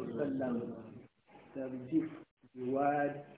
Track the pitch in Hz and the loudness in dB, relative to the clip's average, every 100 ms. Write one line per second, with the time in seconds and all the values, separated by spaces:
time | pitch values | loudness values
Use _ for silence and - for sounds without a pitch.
0 | 120 117 139 131 127 117 117 - - - | -4 -2 0 0 0 0 -2 -6 -12 -16
1 | - _ _ - - 135 131 127 127 160 | -18 _ _ -20 -12 -6 -6 -6 0 2
2 | - - - _ - 127 127 135 143 147 | 2 -4 -16 _ -16 -4 0 4 4 4
3 | 143 143 - | 2 0 -10